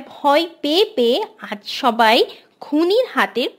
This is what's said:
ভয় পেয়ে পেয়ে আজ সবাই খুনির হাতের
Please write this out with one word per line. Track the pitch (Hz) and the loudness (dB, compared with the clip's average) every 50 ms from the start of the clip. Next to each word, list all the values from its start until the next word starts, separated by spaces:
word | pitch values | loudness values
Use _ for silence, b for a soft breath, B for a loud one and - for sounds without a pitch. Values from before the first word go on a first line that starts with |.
| 285 | -2
ভয় | - - - - 285 285 302 339 339 330 _ | -10 -18 -4 0 2 2 2 0 -2 -8 _
পেয়ে | - 285 302 359 440 | -4 0 2 2 0
পেয়ে | 427 - - 240 233 247 339 427 415 - _ | 0 0 0 0 2 2 0 -2 -6 -12 _
আজ | - 196 214 202 - | -12 -12 -12 -12 -10
সবাই | - - - - 254 226 226 233 220 226 285 440 B B B B B B _ | -12 -10 -2 -2 -2 2 2 2 4 4 4 2 B B B B B B _
খুনির | - - - 302 330 349 392 480 494 | -12 -4 0 0 2 2 2 0 0
হাতের | - - 269 208 196 - 233 262 466 - | -2 -2 -2 -2 -2 -2 -4 -4 -4 -6